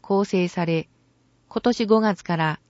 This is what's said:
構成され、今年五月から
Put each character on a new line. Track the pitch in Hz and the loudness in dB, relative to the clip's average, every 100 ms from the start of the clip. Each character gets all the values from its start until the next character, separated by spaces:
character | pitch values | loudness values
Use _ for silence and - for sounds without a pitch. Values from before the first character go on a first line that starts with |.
構 | - 196 202 | -2 0 0
成 | 185 180 | 0 -2
さ | - 170 | -2 -2
れ、 | 160 - _ _ _ _ _ _ | -2 -4 _ _ _ _ _ _
今 | 226 | -4
年 | 240 240 214 | -2 0 2
五 | 220 | 2
月 | 220 180 | 2 -2
か | - 165 | -4 -2
ら | 160 151 _ | -2 -4 _